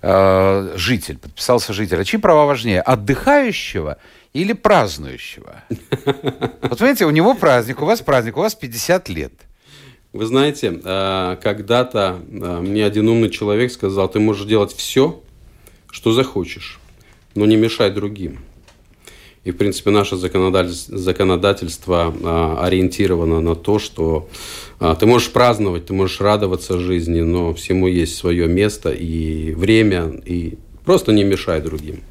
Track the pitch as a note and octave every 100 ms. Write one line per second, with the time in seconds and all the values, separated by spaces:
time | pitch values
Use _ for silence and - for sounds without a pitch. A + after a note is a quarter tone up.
0 | - F#2+ F#2+ F#2+ F#2+ G2 F#2+ F2 F2+ A#2
1 | - D#2 - - - B2 - G2 G2+ F2
2 | G2 A3 G#3+ D#3 D3 C3+ A2+ F#2 - B2
3 | G#2 C3+ - D4 B3+ F#3 - F#2+ D2+ D2
4 | - - _ C#3 F#3+ - G#3+ F#3+ G#2+ D2
5 | C#2 - - - - - _ A#2+ - B2+
6 | - C3+ C#3+ - - - B2+ B2 B3 C4
7 | E3 D3+ G3 C4+ D#3+ B2+ A2 A#2 D3 A3+
8 | - C3 A#2 C3+ G#3 - C3 A#2 - F#3
9 | F3+ E2 C#2 _ - _ _ - - _
10 | _ - A2 C3 D3 C#3+ G#2+ E2+ - F#2+
11 | F#2+ F#2+ F2+ F2+ A2 G2+ F#2+ A#2+ B2+ A2
12 | F#2+ F2+ - G2+ F2 F2 F#2 G#2 G#2 G#2
13 | G#2+ A#2 A2 - G#2 G#2 B2 - G2 G2
14 | F#2+ G#2+ G#2+ G2 G2+ G#2+ G2+ - - C3
15 | D3 E3 - - - - - _ _ -
16 | A2+ A2+ C3 G2+ E2+ - - - - _
17 | _ _ _ - G#2+ A2 A2+ - G#2 G2+
18 | G2+ G2+ E2+ C2+ - - - _ _ _
19 | - - - _ - F2+ G2+ F#2 G#2 G#2
20 | G2 F#2+ F2+ F#2+ F#2 F#2 F2 E2 - G2
21 | F2+ F2+ F#2+ F2 G2+ G2+ F2 - - F2
22 | E2 D#2 F2 E2 D#2+ D#2+ F2+ F#2 F#2 -
23 | G2 F2 E2 E2 E2 E2 - G#2 - -
24 | D#2+ D#2+ D#2 - - - - - E2 D#2+
25 | G#2 A#2+ - - B2 A2 G2+ F2 - F#2+
26 | F#2 - G2+ G#2 G2+ F2+ - F2+ F2+ F2+
27 | E2 E2+ E2 F2 E2+ E2 - F#2 F#2 F2
28 | D#2+ - F2 F2 E2 F2+ G#2 - - B1
29 | E2+ E2 D#2+ D#2+ D#2+ D#2+ F#2+ A2+ G#2+ F2+
30 | D#2+ C#2 - F2 E2 - - - - F#3
31 | - G#2+ G2 F#2+ - D#2+ D#2 F2 D2+ -
32 | -